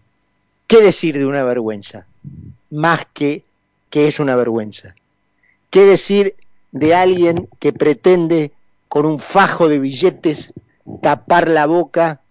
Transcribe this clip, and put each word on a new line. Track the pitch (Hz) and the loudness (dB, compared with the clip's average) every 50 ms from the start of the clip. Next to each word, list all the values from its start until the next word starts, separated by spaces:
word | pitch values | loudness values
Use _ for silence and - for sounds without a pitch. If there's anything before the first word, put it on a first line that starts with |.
| _ _ _ _ _ _ _ _ _ _ _ _ _ | _ _ _ _ _ _ _ _ _ _ _ _ _
¿Qué | _ 220 226 | _ 4 6
decir | 214 190 - - - 160 139 143 | 6 6 2 0 -4 -4 -4 -2
de | 139 | -4
una | 131 143 143 131 | -4 -2 -4 -4
vergüenza? | 123 123 123 113 110 107 101 98 - - 104 90 _ _ _ _ - - - - - - _ _ _ | -2 -4 -4 -4 -6 -8 -10 -14 -16 -20 -20 -20 _ _ _ _ -20 -20 -20 -20 -20 -20 _ _ _
Más | 151 151 156 170 165 156 - - _ | -8 -4 -2 0 -2 -2 -4 -12 _
que, | - 147 143 147 165 - _ _ _ _ _ _ _ _ _ | -6 -4 -4 -4 -6 -12 _ _ _ _ _ _ _ _ _
que | - 147 147 151 | -2 0 0 0
es | 147 - | 0 -2
una | 151 135 127 | -4 -2 0
vergüenza. | 123 120 120 113 117 107 107 104 - - 90 - _ _ _ _ _ _ _ _ _ _ _ _ _ _ _ | 0 0 0 -2 -4 -6 -8 -14 -18 -20 -20 -20 _ _ _ _ _ _ _ _ _ _ _ _ _ _ _
¿Qué | - 190 196 | 4 6 6
decir | 196 190 - - - 202 202 202 190 - - - - - _ _ _ - | 6 6 4 2 0 0 0 0 -2 -4 -8 -20 -20 -20 _ _ _ -6
de | 135 151 156 165 | -2 0 2 2
alguien | 180 185 185 185 180 175 170 165 170 - - - _ | 2 2 2 2 2 2 0 0 -2 -6 -10 -16 _
que | - 147 143 | -4 -4 -2
pretende, | - 147 147 147 - - 185 185 180 165 160 170 160 151 143 - _ _ _ _ _ _ _ | 0 0 0 0 0 2 2 2 2 2 0 0 -2 -2 -4 -8 _ _ _ _ _ _ _
con | - 147 147 | -2 -2 0
un | 156 156 135 | 0 -2 -4
fajo | - - - 196 190 180 - - 175 156 | -8 -4 0 0 0 0 0 0 0 2
de | 151 143 | 2 0
billetes, | 135 135 139 127 170 185 - - - 160 147 - - - - - - _ _ _ _ - 110 - - | -2 -4 -4 -2 -2 -2 -2 0 -4 -4 -4 -4 -10 -18 -20 -20 -20 _ _ _ _ -20 -18 -4 -2
tapar | 151 143 - - - 175 170 165 160 | -2 -2 -2 -2 0 0 2 2 2
la | 165 156 151 | 2 0 2
boca | 151 165 175 165 - - 170 165 165 156 - _ _ | 2 0 0 -2 -2 -2 -2 -2 -2 -4 -8 _ _